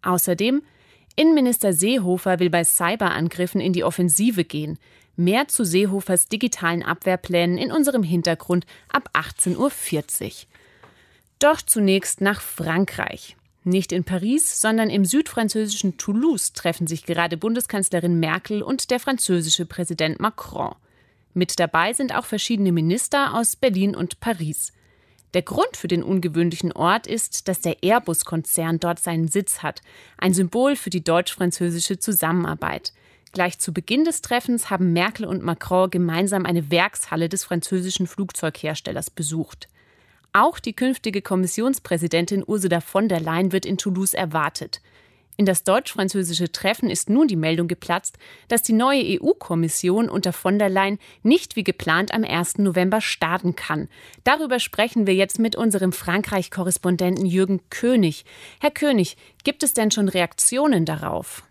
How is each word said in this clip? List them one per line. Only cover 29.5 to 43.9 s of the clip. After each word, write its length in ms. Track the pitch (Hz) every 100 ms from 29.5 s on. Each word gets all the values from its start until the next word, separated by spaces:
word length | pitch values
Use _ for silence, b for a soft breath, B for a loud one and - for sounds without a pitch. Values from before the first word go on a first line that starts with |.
| -
hat, 200 | 151 - B B B B
ein 160 | 185
Symbol 440 | 180 180 233 262 285
für 120 | -
die 140 | 180
deutsch-französische 960 | 165 165 180 - 180 - 175 170 - 190
Zusammenarbeit. 960 | - 190 160 180 170 156 - - - b b b b
Gleich 260 | 190 175 -
zu 140 | -
Beginn 320 | 170 - 247 320
des 160 | 311
Treffens 480 | - 240 247 233 -
haben 240 | 190 180
Merkel 320 | 170 190 214 208
und 180 | 185
Macron 460 | 175 165 - 185 185
gemeinsam 560 | 180 175 165 196 196 170
eine 260 | 170 143
Werkshalle 560 | 165 196 - - 160 165
des 160 | 190
französischen 640 | - 175 - 185 185 - 180
Flugzeugherstellers 1000 | - 190 - 160 - 151 156 - 185 156
besucht. 580 | - 147 160 156 - - b b b b b b
Auch 260 | 196 277 330
die 140 | -
künftige 500 | 214 254 262 220 202
Kommissionspräsidentin 1200 | - 190 180 - 240 269 - 170 165 165 170 196 -
Ursula 320 | 214 185 170
von 300 | - 196 214
der 100 | 170
Leyen 320 | 160 165 190
wird 140 | 190 -
in 120 | 190
Toulouse 360 | 208